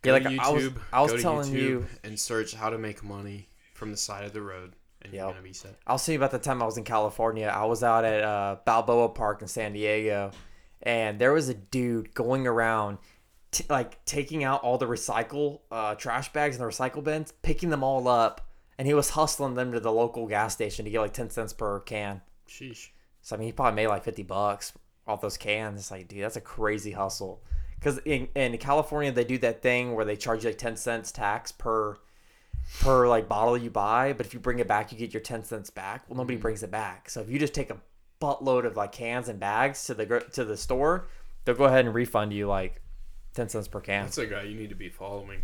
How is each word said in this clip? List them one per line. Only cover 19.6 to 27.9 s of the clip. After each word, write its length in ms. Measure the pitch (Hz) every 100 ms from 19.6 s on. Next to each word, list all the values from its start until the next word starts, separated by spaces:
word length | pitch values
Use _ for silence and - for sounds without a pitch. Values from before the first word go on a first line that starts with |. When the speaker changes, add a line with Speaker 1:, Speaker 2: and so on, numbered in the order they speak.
| 127
Speaker 1:
to 80 | 117
the 100 | 110
local 360 | 110 117 117 113
gas 260 | 104 107
station 320 | - 104 -
to 60 | 107
get, 100 | 110
like, 140 | 104
ten 160 | - 113
cents 240 | - 110
per 260 | - 107 101
can. 400 | - 107 101 98 - - -
Speaker 2:
Sheesh. 440 | - 131 113 - - _ _
Speaker 1:
So, 120 | -
I 40 | 104
mean, 80 | 117
he 60 |
probably 220 | 110 127
made, 140 | 104 110
like, 160 | 101
fifty 180 | 113 -
bucks 500 | 92 98 104 101 - - _ _ -
off 160 | 104
those 160 | 104 -
cans. 420 | 107 107 110 101
It's 100 | 95
like, 160 | 95 90
dude, 140 | 101
that's 140 | 104 113
a 40 |
crazy 500 | - - 107 107 104
hustle. 500 | 98 98 - 95 92 - - - -
'Cause 180 | 147